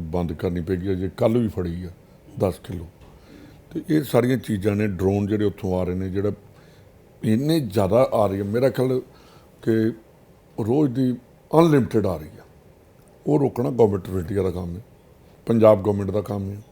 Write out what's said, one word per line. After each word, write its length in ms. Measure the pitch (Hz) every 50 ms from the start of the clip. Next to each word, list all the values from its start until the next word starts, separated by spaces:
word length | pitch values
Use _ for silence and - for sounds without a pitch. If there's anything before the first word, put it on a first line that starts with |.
| 85 80
ਬੰਦ 220 | 85 87 87 78 80
ਕਰਨੀ 280 | - - 92 87 87
ਪਏਗੀ, 300 | 80 92 95 90 90 98
ਅਜੇ 180 | 95 90 95 92 -
ਕੱਲ੍ਹ 220 | - 123 113 113 123
ਵੀ 80 | 117
ਫੜੀ 360 | 104 - 95 90 85 85 87 92
ਆ 60 | 85 - - - - - - - - - -
ਦਸ 200 | 107 92 - - -
ਕਿਲੋ। 240 | - 90 87 82 80 - - - - - - - - - - - - - - - -
ਤੇ 100 | - 160 - -
ਇਹ 140 | 151 156 139
ਸਾਰੀਆਂ 340 | - - 120 120 123 131
ਚੀਜ਼ਾਂ 380 | 113 - - 110 95 95 107 101
ਨੇ, 120 | 104 107
ਡਰੋਨ 400 | 104 95 87 95 95 101 101 101
ਜਿਹੜੇ 180 | 95 107 101 104
ਉੱਥੋਂ 280 | 101 95 - - 92 90 92
ਆ 40 | 90
ਰਹੇ 120 | 90 90
ਨੇ, 140 | 92 95 92
ਜਿਹੜਾ 220 | 90 98 98 104 101 - - - - - - - - - - - - - - - - -
ਇੰਨੇ 380 | - 117 110 120 143 151 165 165
ਜ਼ਿਆਦਾ 500 | 135 98 95 110 98 90 104 123 131 - -
ਆ 120 | 113 104
ਰਹੀ 120 | 98 95 98
ਹੈ, 40 | 101
ਮੇਰਾ 260 | 101 107 123 131 131
ਖਿਆਲ 300 | - - 127 131 127 127 - - - - - - - - - - - -
ਕਿ 300 | - 117 113 110 110 117 117 - - - - - - - - - _ - -
ਰੋਜ਼ 360 | - 110 104 127 151 151 131 117
ਦੀ 180 | 135 131 127 120 - - - - - _ _
ਅਨਲਿਮਟਿਡ 540 | - 156 170 165 147 135 107 - - 110 98
ਆ 100 | 95 87
ਰਹੀ 200 | 78 76 76 - -
ਆ, 40 | - - - - - - - - - - _ - - - - - -
ਉਹ 140 | 156 147 151
ਰੋਕਣਾ 300 | 139 117 - 120 127 139
ਗੌਰਮੈਂਟ 400 | 123 113 117 101 98 92 - 92
ਆਫ 60 | 92
ਇੰਡੀਆ 280 | 95 82 90 98 101 92
ਦਾ 80 | 92
ਕੰਮ 240 | 85 92 92 85 85
ਹੈ, 60 | 107 - - - - _ - - - - - - - -
ਪੰਜਾਬ 340 | - 117 113 107 107 107 98
ਗੌਰਮੈਂਟ 300 | 95 104 101 101 98 95
ਦਾ 100 | 95 104
ਕੰਮ 280 | 101 - 104 101 98 98
ਹੈ। 80 | 101 104 - -